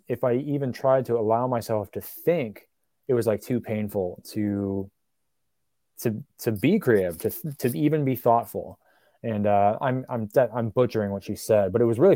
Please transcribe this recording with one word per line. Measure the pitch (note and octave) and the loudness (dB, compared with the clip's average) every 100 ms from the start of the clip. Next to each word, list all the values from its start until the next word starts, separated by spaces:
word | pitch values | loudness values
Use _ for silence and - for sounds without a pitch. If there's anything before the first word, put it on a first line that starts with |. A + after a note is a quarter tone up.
| - | -8
if | A#2+ | -4
I | B2+ B2 | 0 -2
even | D3 C#3+ C3+ | -2 -4 -4
tried | A#2 C3+ C3 A#2+ | -2 2 2 2
to | A#2 | -2
allow | G#2+ A2+ B2+ | 0 0 0
myself | A#2+ G#2+ G#2+ G2 | -4 -2 -4 -4
to | G#2 | -10
think, | - - D#3+ E3+ A2+ - - _ _ _ - | -12 -4 -2 0 -2 -10 -20 _ _ _ -2
it | |
was, | A#2+ A2 | 0 2
like, | G#2 | -2
too | - B2 | -2 -4
painful | - G#2+ G#2 G#2 F2+ - - | -4 -6 -4 -4 -4 -8 -10
to, | A2 G#2 G2+ G2 G2 G2 _ _ _ _ _ _ _ _ _ _ - | -4 -2 -2 -2 -4 -8 _ _ _ _ _ _ _ _ _ _ -6
to, | A#2+ A2 - _ | -4 -4 -10 _
to | - | -4
be | G#2+ C#3+ G#3 | 0 2 2
creative, | C3 G#2 F2+ E2 | 4 4 2 -2
to, | G#2+ - D#3+ C#3 | -6 -6 -10 -4
to | B2+ D#3 | -4 0
even | D3 D#3 C3+ | 0 2 0
be | B2 | 0
thoughtful. | A#2+ A#2 G#2+ F#2+ - - _ _ _ _ | 4 4 2 -8 -10 -14 _ _ _ _
And, | A#2 G#2+ G#2 | -6 0 2
uh, | G2+ G2+ A2+ | 4 4 2
I'm, | C3+ C3 B2+ | -2 -2 -4
I'm, | B2 G#2+ | -6 0
de-, | C#3+ A#2+ | 2 2
I'm | A#2 A2+ | 0 -2
butchering | C3 B2 A2 G2+ | 0 0 0 -2
what | G2 | -4
she | - G2+ | -6 -8
said, | - G#2+ F#2+ | 2 2 4
but | A2+ | 2
it | A#2 | 2
was | A2+ | 4
really | E3 | 6